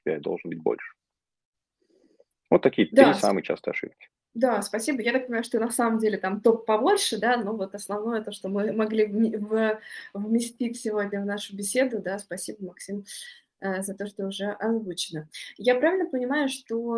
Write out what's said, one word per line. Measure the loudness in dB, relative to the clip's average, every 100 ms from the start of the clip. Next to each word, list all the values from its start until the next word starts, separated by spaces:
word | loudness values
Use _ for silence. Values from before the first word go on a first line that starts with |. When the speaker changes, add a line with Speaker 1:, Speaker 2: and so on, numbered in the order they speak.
Speaker 1:
P | -4
I | -2
должен | -2 -6 -6
быть | -8
больше. | -8 -8 -10 -20 _ _ _ _ _ _ _ _ _ _ _ _ _ _ _
Вот | 4
такие | 6 4 6
три | 8
Speaker 2:
Да, | 8
с- | 8
Speaker 1:
самые | 4 2
частые | 0 -4 -6
ошибки. | -8 -10 -14 _ _ _
Speaker 2:
Да, | 0 2 2
спасибо. | 0 -2 -2 0
Я | 0
так | 0 0
понимаю, | -4
что | -2 -2
на | 0
самом | 0 2 2
деле | 2 0
там | -2 2
топ | 4 4
побольше, | 2 2 4 4 2 0
да, | 2 2
но | 0
вот | -4 -6
основное | -8 -6 -4 -2 -4
то, | -4
что | -8 -6
мы | -2 -2
могли | 0 0 2 0
вме-, | 2 2 0
в-, | -2 0 0 -2 -8 -18 -12
вместить | -8 0 0 0 -4 -4 -4
сегодня | -4 -2 -2 -2
в | -4
нашу | -4 -8
беседу, | -6 -2 2 2 0
да, | -4 -6
спасибо, | -6 -8 -8 -10 -12
Максим, | -12 -10 -10 -10 -12 -14 -18 _ _
э, | -4 -4
за | -4
то, | -6 -8
что | -6 -6
уже | -4 -6
озвучено. | -2 0 0 -2 -6 -6 -8 -10 -14 -16 -2
Я | 2 4
правильно | 4 2 0
понимаю, | -2 0 0 0
что, | -2 -6 -4 -2